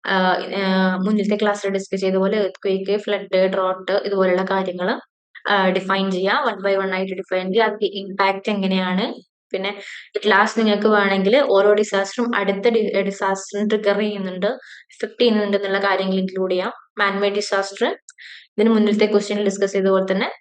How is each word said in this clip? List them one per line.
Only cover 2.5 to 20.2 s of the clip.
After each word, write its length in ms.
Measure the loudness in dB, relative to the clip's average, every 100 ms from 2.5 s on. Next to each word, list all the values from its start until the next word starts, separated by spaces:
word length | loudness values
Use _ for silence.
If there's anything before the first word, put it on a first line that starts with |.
| -4 -2 -2 -2 -4
ഫ്ലഡ്, 360 | -2 -4 0 2 2
ഡ്രോട്ട് 440 | 2 -2 -4 -2
ഇതുപോലുള്ള 500 | -2 0 0 2 2
കാര്യങ്ങൾ, 560 | 0 -2 -2 -4 -4 -4 -8 _ _ -10 0
ആ, 220 | 2 2
ഡിഫൈൻ 420 | 0 0 0 0
ചെയ്യുക. 320 | 0 0 0 -2
One 160 | -2 -2
by 180 | 0
one 100 | -2
ആയിട്ട് 200 | -4 -4
ഡിഫൈൻ 400 | -6 -4 -4 0
ചെയ്യുക. 100 | 2
അതിന്റെ 220 | 2 0 -4
ഇമ്പാക്ട് 640 | -4 -10 -2 0 0 -4
എങ്ങനെയാണ്. 640 | -2 0 0 0 -2 -2 -6 -18 _ _
പിന്നെ 260 | -6 -6 -8 -14 -18 -10 -4
at 60 |
last 280 | 4 4 4 2
നിങ്ങൾക്ക് 300 | 2 4 4
വേണമെങ്കിൽ 500 | 4 4 2 4 2
ഓരോ 360 | 4 4 6
ഡിസാസ്റ്ററും 600 | 4 2 -2 -2 -2 -2 0
അടുത്ത 340 | -2 0 2
ഡി-, 280 | 2 0 -2
ഡിസാസ്റ്ററിനെ 680 | -2 -2 -2 -4 -6 -4 -2
ട്രിഗർ 320 | 0 0 0
ചെയ്യുന്നുണ്ട്, 480 | -2 -4 -6 -4 -4 -4 -12 -20
എഫക്ട് 400 | _ -10 -10 0
ചെയ്യുന്നുണ്ട് 360 | 2 2 2 0
എന്നുള്ള 220 | 0 0
കാര്യങ്ങൾ 360 | 0 0 0 -2
ഇൻക്ലൂഡ് 360 | -2 -2 -2
ചെയ്യാം. 220 | -2 -2 -8 _ -2
Man-made 320 | -2 0 0 -2
disaster 600 | -2 -2 -4 -4 -4 -4 -14 -20 -20 -20
ഇതിന് 300 | _ 0 4
മുന്നിലത്തെ 360 | 4 4 2 4
ക്വസ്റ്റ്യൻ 380 | 2 0 -2
ഡിസ്കസ് 280 | -2 0 -2
ചെയ്ത 140 | 0 2
പോലെ 280 | 2 2
തന്നെ 180 | 0